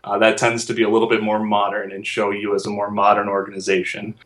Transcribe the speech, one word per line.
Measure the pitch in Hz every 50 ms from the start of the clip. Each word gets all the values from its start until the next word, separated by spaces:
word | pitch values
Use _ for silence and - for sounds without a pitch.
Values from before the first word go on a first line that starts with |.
| -
uh, | 104 101 101
that | 110 110 107
tends | - 123 117 117 117 -
to | - 113
be | 113 110
a | 104
little | 110 110 113 110
bit | 113 107
more | 107 107 107
modern | 107 110 107 104 104 101 98 101 107 101 98
and | 98 98 98
show | - - 110 104 101
you | 98 101 104 101 101
as | 98 -
a | 110
more | 104 101 101 104
modern | 104 101 101 104 104 104 101
organization. | 101 98 98 95 101 98 95 92 98 95 92 87 - - 101 101 110 - - -